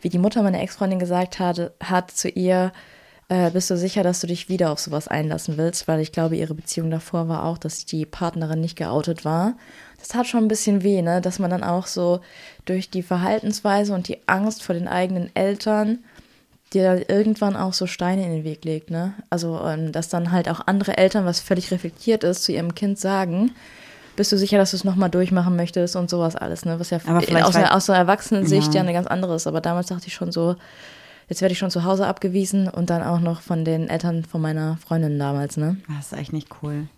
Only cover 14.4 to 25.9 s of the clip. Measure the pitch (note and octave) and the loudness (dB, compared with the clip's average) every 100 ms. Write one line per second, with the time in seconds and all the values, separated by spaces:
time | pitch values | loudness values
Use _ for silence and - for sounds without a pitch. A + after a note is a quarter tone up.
14.4 | G#3 A3 - F3 F3+ F3+ F#3 F#3 F3 - | 0 -4 -4 -4 -2 -2 0 -2 -4 -2
15.4 | F#3+ G3+ - G#3+ G#3+ A#3+ - - - _ | -2 0 0 0 0 -2 -6 -20 -20 _
16.4 | _ _ _ F#3+ F#3 F#3 - G3 G#3+ G#3+ | _ _ _ 2 4 4 2 2 2 2
17.4 | G3+ G3 F#3+ F#3 F#3 - F3+ F#3+ F#3 D#3+ | 0 0 -2 -2 -4 -2 -2 0 0 -4
18.4 | D#3 D3+ D#3+ D#3 D#3 E3 F3+ G3+ - F3+ | -4 -8 -6 -6 -4 -4 -4 -6 -6 -4
19.4 | E3+ E3 E3+ D#3 D#3+ D#3 E3 F3 E3+ F3+ | -2 -4 -4 -2 -4 -4 -4 -2 0 2
20.4 | E3+ E3 - G3 G3 F#3 F#3+ G#3+ F#3 F3 | 0 -2 0 0 0 4 4 4 0 -2
21.4 | - F#3 F3+ F#3 E3+ - - A3 F3 F3+ | 0 -2 0 -4 -4 -6 0 2 2 0
22.4 | - D#3 E3+ E3 G3+ G3 F#3+ G3 F#3 E3+ | -2 -2 -2 -2 -2 -2 0 0 0 2
23.4 | A#3 - - - - - - - G3+ G3+ | 0 -2 -20 -20 -20 -20 -18 -2 0 2
24.4 | G3 G#3 G3 F#3+ G3 F#3 F#3 F3+ F#3 F#3 | 4 4 4 2 0 2 2 2 2 2
25.4 | F3+ F3 E3+ F3+ F3 | 2 2 0 0 -2